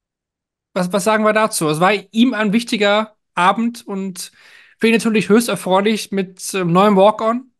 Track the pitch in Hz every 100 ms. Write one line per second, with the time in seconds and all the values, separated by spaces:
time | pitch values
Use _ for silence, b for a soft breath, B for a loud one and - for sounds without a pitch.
0 | _ _ _ _ _ _ _ - 180 202
1 | 202 214 214 214 214 - 156 151 180 208
2 | 185 220 262 214 214 214 233 226 202 208
3 | 214 _ _ - 180 208 233 233 - 196
4 | 190 180 - b b b b b 226 226
5 | 226 220 - 208 233 202 - 185 202 214
6 | - 196 185 - - 196 175 175 208 196
7 | 202 214 220 240 -